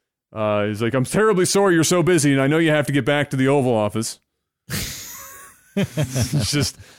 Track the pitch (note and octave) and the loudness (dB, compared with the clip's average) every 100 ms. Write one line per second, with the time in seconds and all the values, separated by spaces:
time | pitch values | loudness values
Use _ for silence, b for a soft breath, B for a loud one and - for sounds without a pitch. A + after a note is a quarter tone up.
0 | _ _ _ A2 G#2+ G#2 G#2 G#2 A#2 C3 | _ _ _ -6 -2 0 -2 -2 -2 -2
1 | C3 F#3+ A3 F#3 F3 G3 G3+ E3 D#3 F3+ | -2 0 2 2 2 2 2 2 2 2
2 | E3 F3 C#3+ C3+ C3+ D#3 D#3+ D3+ C#3+ C#3 | 2 2 2 2 2 2 2 2 0 -2
3 | C3 D3 C#3 C3+ C3 C#3+ B2+ A2+ G#2 A2 | 0 0 0 0 2 2 2 2 0 -2
4 | A2+ - _ _ _ _ - - - - | -6 -10 _ _ _ _ -10 -8 -8 -10
5 | - - - - - _ _ - G3 - | -16 -18 -20 -20 -20 _ _ -4 -4 -2
6 | C3 C3 A#2 C#3+ G#2 C#3+ - - B | -4 -2 -2 -2 -2 -2 -2 -6 B